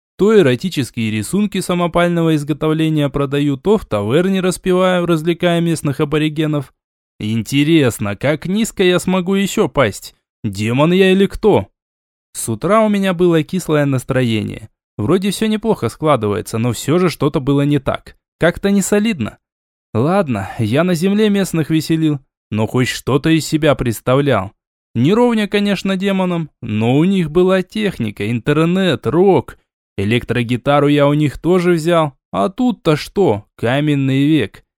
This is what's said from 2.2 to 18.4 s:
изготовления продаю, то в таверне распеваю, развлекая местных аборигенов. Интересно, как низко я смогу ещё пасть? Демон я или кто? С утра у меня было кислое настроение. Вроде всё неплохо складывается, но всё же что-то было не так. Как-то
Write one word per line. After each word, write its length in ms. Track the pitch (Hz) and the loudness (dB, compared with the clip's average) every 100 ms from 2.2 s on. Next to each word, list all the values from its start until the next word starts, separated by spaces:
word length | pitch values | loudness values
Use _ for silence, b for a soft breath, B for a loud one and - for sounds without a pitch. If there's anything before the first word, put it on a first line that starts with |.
| 165 156 | 0 0
изготовления 720 | 147 147 160 165 160 156 143 | -2 -2 -2 0 0 0 0
продаю, 480 | 143 139 143 147 135 | -2 -2 -2 -2 -2
то 220 | 185 208 | 0 0
в 80 | - | 0
таверне 540 | 104 104 143 185 190 | -4 0 2 2 0
распеваю, 640 | 185 175 190 180 185 180 175 | -2 -2 -2 0 2 0 0
развлекая 540 | 165 160 170 175 170 | 0 -2 -2 0 0
местных 400 | 170 156 147 135 | 0 -2 -2 -2
аборигенов. 720 | 151 151 156 151 156 147 135 _ _ _ _ - | -2 0 -2 -2 -2 -2 -6 _ _ _ _ -10
Интересно, 960 | 107 113 104 139 147 165 131 - 104 | -4 -4 0 0 4 4 2 0 -4
как 320 | 101 131 151 160 | -4 -2 -2 -4
низко 360 | 202 226 - | -4 -2 0
я 160 | 185 180 | 2 2
смогу 360 | - 185 180 | 0 -2 0
ещё 340 | 196 196 - 170 | -2 -2 -2 -2
пасть? 460 | - 117 - - - _ _ | 0 0 -2 -12 -20 _ _
Демон 480 | 107 98 107 123 156 | -8 -4 -2 0 2
я 200 | 180 190 | 4 4
или 140 | 190 196 | 4 2
кто? 420 | - 202 139 95 _ _ _ _ _ _ | 0 2 2 0 _ _ _ _ _ _
С 140 | - - | -10 -8
утра 360 | 113 165 214 | -4 0 2
у 40 | 214 | 2
меня 260 | 202 196 | 2 0
было 280 | 175 180 165 | 2 2 2
кислое 440 | 151 190 - 151 143 | 0 -4 -2 0 0
настроение. 840 | 131 - 127 127 110 104 98 107 _ _ - | -2 -2 -2 0 0 -4 -8 -16 _ _ -6
Вроде 320 | 107 185 196 | 0 0 0
всё 160 | 175 220 | -2 -2
неплохо 420 | 214 226 196 117 | -2 -2 -2 -4
складывается, 720 | - 156 135 107 101 95 113 | -2 0 0 0 -4 -4 -4
но 140 | 120 | -2
всё 260 | 113 - 170 | -4 -2 0
же 100 | 185 | 0
что-то 320 | - 147 160 | 0 -2 -2
было 220 | 131 143 | 0 0
не 160 | 143 147 | 2 0
так. 380 | - - - - _ | -2 -6 -10 -20 _
Как-то 320 | - | -2